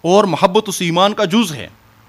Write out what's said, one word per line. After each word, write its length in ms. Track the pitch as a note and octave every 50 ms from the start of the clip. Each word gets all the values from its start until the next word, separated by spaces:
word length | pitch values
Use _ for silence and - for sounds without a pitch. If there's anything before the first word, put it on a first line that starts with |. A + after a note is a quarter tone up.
اور 220 | - E3 F#3 G#3 G#3
محبت 400 | F#3+ D#3 - G3 F#3+ F3+ G#3+ G#3+
اس 140 | - F3+ -
ایمان 320 | F#3 E3+ E3 F3 F#3+ G3+ G#3+
کا 120 | A3 G#3
جز 280 | F3 F3+ A#3 A#3 E3+ D3
ہے۔ 160 | A#2+ F#2+ - - _ _ _ _ _ _